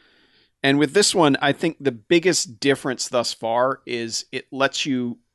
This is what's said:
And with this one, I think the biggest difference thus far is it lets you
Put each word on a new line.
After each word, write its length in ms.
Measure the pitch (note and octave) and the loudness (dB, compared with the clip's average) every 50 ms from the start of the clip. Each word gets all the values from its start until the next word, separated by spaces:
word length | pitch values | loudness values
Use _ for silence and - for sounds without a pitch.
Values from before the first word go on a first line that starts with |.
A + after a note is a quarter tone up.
| _ _ _ _ _ _ _ _ _ _ _ _ | _ _ _ _ _ _ _ _ _ _ _ _
And 180 | - C#3 C#3 C#3+ | 0 2 4 4
with 140 | D3+ C#3 D3 | 2 2 2
this 200 | G3+ G3+ - - | 2 2 2 4
one, 220 | F#3+ D#3+ C#3+ C3+ - | 4 4 4 4 2
I 100 | D3 C#3 C#3 | 0 0 0
think 240 | - F#3 E3 - - | 0 -2 -4 -4 -2
the 120 | C#3+ C3+ | -4 -4
biggest 680 | A#2+ A2 - - F3 E3+ E3 F#3 D#3+ - - - A2+ - | -4 -4 0 0 2 2 4 2 0 0 -2 -6 -8 -2
difference 480 | - C#3 C3+ - - C#3 B2 - - - | 0 0 0 0 -2 -4 -6 -6 -6 -2
thus 240 | C3 A#2+ A2+ - - | -2 -2 -2 -2 -6
far 480 | - A#2 A2+ A2+ A#2+ B2+ C3 C3+ - _ | -6 -6 -2 0 0 0 0 -2 -4 _
is 400 | - A#2+ A#2 A#2 A2+ A2 - - _ | -8 -6 -6 -6 -6 -8 -8 -8 _
it 160 | - B2 - _ | -12 -12 -12 _
lets 340 | C#3 C3 C3+ C3+ - - - | -2 0 0 0 0 -4 -4
you 340 | D3+ C3 B2+ B2 A#2+ A#2 - _ _ | -2 -2 -2 -2 -4 -6 -10 _ _